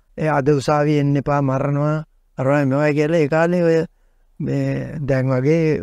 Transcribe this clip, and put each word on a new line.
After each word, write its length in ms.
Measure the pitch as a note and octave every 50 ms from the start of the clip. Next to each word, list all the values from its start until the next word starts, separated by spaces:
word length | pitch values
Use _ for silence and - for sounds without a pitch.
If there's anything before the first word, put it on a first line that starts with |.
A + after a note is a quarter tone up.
| _ _ _ -
"ඒ 100 | D#3 D#3
අද 200 | D3 C#3+ C3 D3
උසාවි 480 | D3 C#3 A#2+ D#3+ D3+ D3 D3 D3+ D3+ D3
එන්න 180 | C#3+ C#3+ C#3+
එපා, 240 | C#3+ - D3 C#3+ C#3+
මරනවා." 560 | C#3 C3+ C3 C3+ C#3+ C#3+ C#3+ C#3+ D3 D3+ D#3 D#3 D#3 - _ _ _ _ _ -
අරවා 260 | C3 C3+ C#3+ D3 C#3+
මේවා 280 | C3 C3 C#3+ D3+ D3+
කියලා 300 | C#3+ D3+ D3+ D3+ E3+ E3+
ඒ 60 | D3 C3+
කාලේ 340 | D#3+ D#3+ E3 F3 F3+ F3+
ඔය 160 | E3+ E3 E3 D#3+ E3 - _ _ _ _ _ _ _ _ _ -
මේ 580 | D3+ C3+ C3+ C#3 C3+ C3+ C3+ C3+ B2+ - - E3
දැන් 260 | C#3 B2+ C3+ C3 C3 C3
වගේ 340 | C3 B2+ B2+ D3 D#3+ E3 D#3+ D#3 D3 F2